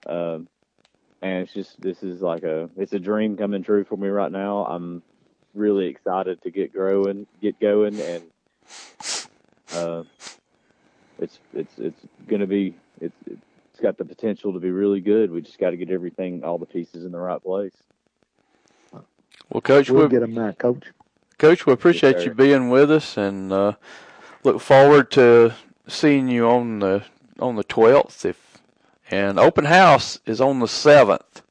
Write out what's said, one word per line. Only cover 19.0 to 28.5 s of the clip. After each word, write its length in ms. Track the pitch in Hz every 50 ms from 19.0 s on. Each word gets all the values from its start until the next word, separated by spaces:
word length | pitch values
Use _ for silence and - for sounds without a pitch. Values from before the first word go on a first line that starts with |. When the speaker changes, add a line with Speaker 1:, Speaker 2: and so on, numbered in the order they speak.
| - _ _ _ _ _ _ - _ -
Speaker 2:
Well, 120 | - 110
Coach, 280 | - - 131 143 - -
Speaker 3:
We'll 140 | 127 139 151
Speaker 2:
we 60 | 143
Speaker 3:
get 120 | 123 120 117
'em 120 | 113 113
there, 180 | 117 113 104 95
Coach. 380 | - - 120 123 131 - - - _ _ _ _ _ _ _ _ -
Speaker 2:
Coach, 280 | - 151 175 - -
we 80 | 151 131
appreciate 440 | 120 - 175 165 - - 135 131 87
Speaker 1:
Yes, 80 | 87
Speaker 2:
you 60 | 85
Speaker 1:
sir. 40 | -
Speaker 2:
being 340 | 113 131 139 139 135 127 123
with 220 | 123 135 147 147
us, 260 | 156 156 - - - 107
and, 340 | 101 98 98 98 95 95
uh, 220 | 95 98 101 101 101 - _ - - - - - - - - - - _ -
look 180 | 139 - -
forward 480 | - - 139 135 139 143 147 143 131 -
to 420 | - 139 127 120 117 117 117 117 110 - - _ _ _ _ -
seeing 400 | - - - 151 143 139 131 127
you 200 | 123 120 117 117
on 320 | 120 123 120 117 110 104
the, 240 | 98 95 95 101 101 - _ _ _ _ _ -
on 160 | - 127 120
the 80 | 107 98
twelfth, 600 | - - - 113 113 131 143 - - - - -
if, 320 | 90 - - _ _